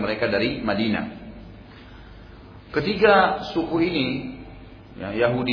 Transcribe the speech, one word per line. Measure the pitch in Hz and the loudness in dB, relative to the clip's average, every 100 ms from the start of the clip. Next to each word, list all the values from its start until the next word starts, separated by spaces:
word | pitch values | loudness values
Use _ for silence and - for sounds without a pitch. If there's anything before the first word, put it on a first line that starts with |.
mereka | 101 107 113 | -2 -2 0
dari | 101 120 147 | 2 0 -2
Madinah. | 110 101 113 90 73 - - - - - - - - - - - - - - - - | -2 0 0 0 -4 -10 -16 -16 -18 -18 -20 -20 -20 -20 -20 -20 -20 -20 -20 -20 -6
Ketiga | - 175 202 214 196 180 - - | -2 -2 4 6 8 6 2 -2
suku | 170 160 165 | -4 -2 0
ini, | 175 160 127 131 - - - - - - - 98 | 2 2 0 -2 -6 -12 -16 -18 -20 -20 -20 -10
ya, | 95 | -6
Yahudi | 107 120 127 123 | 2 2 2 0